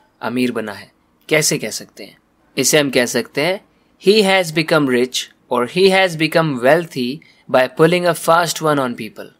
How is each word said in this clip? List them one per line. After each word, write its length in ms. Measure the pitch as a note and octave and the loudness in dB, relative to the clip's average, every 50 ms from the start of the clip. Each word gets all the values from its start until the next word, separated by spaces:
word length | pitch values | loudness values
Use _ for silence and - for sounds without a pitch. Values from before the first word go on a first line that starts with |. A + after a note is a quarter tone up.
| _ _ _ - | _ _ _ -10
अमीर 300 | - A2+ A#2 B2+ B2+ B2 | -8 -6 -4 -2 -2 -2
बना 200 | A2+ A2+ A2 G#2+ | -2 -6 -8 -10
है। 200 | G2+ - - - _ _ _ _ _ _ _ - | -12 -14 -18 -20 _ _ _ _ _ _ _ -2
कैसे 280 | D3+ D3+ D3+ - D#3+ | 0 0 0 0 -2
कह 120 | C3+ - G#2+ | -4 -6 -8
सकते 340 | - - G#2 - _ - G#2+ | -10 -12 -14 -16 _ -20 -20
हैं? 140 | G2 - _ _ _ _ _ _ _ - | -20 -20 _ _ _ _ _ _ _ -6
इसे 220 | - C3 - - D#3 | -4 0 2 2 2
हम 100 | C#3+ C#3 | 2 2
कह 160 | C3 C3 A#2+ | 0 0 0
सकते 360 | A2+ - A#2+ A2+ - - C#3+ | 0 -2 -4 -4 -4 -4 -4
हैं, 240 | D3 E3+ F#3 G#3 _ _ _ _ _ _ _ _ - | -2 -2 -4 -6 _ _ _ _ _ _ _ _ 2
"He 160 | F3+ G#3 A3 G3+ | 2 4 4 4
has 400 | F#3+ F#3+ F#3+ F#3 E3 D#3 E3+ D#3 | 4 2 2 0 0 -2 -4 0
become 280 | - E3+ D#3 D3 C3 B2 | 2 2 2 2 2 0
rich 280 | A#2+ B2 B2+ - - - - _ _ _ - B2+ | 0 0 -2 -4 -8 -10 -10 _ _ _ -4 -4
or 160 | B2 B2 A#2+ - | -2 -2 -2 0
he 120 | F3+ G3 G3 | 2 2 4
has 300 | F#3 F#3+ F#3+ F#3 E3 D3+ | 4 4 2 0 0 -2
become 380 | D#3+ D#3 D#3+ E3+ D#3+ D#3 C#3 A#2+ A#2 | -4 0 0 0 0 0 -2 0 2
wealthy 540 | C3 D3+ F3 F3 D#3 - C#3 B2 A#2+ C#3 D#3+ _ _ _ _ _ - | 2 2 2 0 -4 -8 -6 -6 -6 -8 -10 _ _ _ _ _ 0
by 180 | B2 B2+ C3 B2 - - | 2 2 2 2 2 2
pulling 340 | D#3+ E3 F3 F3+ F3 F3 D#3+ | 4 4 4 2 0 0 -2
a 40 | - - - | -2 0 2
fast 340 | E3 E3+ F3 D#3+ - - D#3 | 2 2 2 0 -4 -4 -2
one 160 | D#3 D3+ C#3+ | 0 0 0
on 100 | C3+ B2 | -2 -4
people." 360 | A#2+ A#2+ A#2 G#2 G2 - G2 - _ | -4 -8 -12 -14 -14 -16 -20 -20 _